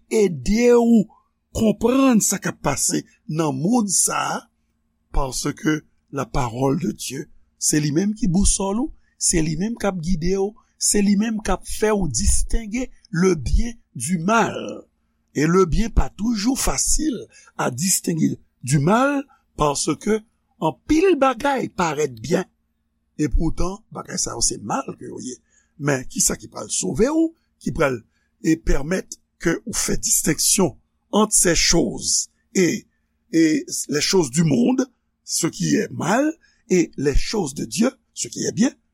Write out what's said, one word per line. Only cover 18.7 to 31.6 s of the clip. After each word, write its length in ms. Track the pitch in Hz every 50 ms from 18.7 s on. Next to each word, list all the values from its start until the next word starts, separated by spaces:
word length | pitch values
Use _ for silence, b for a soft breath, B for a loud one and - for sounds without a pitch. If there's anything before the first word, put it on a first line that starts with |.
| 147 147
mal, 400 | 139 175 214 247 269 285 285 269 - b b b b b _ -
paske 640 | 151 147 135 - - 165 147 - - 208 220 214 - _ _ _ _ _ _ -
anpil 560 | 170 160 - _ _ - 302 320 381 392 330 269
bagay 500 | 269 269 254 214 - 285 277 240 - -
parèt 460 | - - 175 160 143 147 151 135 120
byen. 320 | 110 113 139 175 185 180 - _ _ _ _ _ _ _ _ _ _ _ _ _ -
E 80 | 151
poutan, 540 | 127 143 143 143 156 113 - - 180 196 - _ _
bagay 260 | - - - - -
sa 200 | - - 113 113 117
ou 60 | 113
se 120 | - - - 101
mal 240 | 117 175 269 - - -
ke 140 | - 123 123
ou 80 | - -
ye. 160 | 120 127 123 - _ _ _ _ _ _ _ -
Men 260 | 139 147 139 127 131
ki 160 | - - - -
sa 140 | - - -
ki 80 | - -
pral 200 | - - - 202
sove 380 | - - 185 185 - 131 220 277
ou, 220 | 311 320 330 330 - _ _ _ _ _
ki 160 | - - -
pral 240 | 165 151 135 127 113 - _ _ _ _ _ _ _
e 160 | - 160 160
pèmèt 640 | 160 - - - 143 135 160 185 240 - - - - _ _ _ - -
ke 140 | 170 - - -
ou 100 | 226 -
fè 220 | - - 214 - -
disteksyon 720 | - - - - - 170 147 - - - - 202 180 143 - - _ _ _ _ _ _ -
ant 180 | 208 214 214 -
se 160 | - - 175 160
chòz 720 | -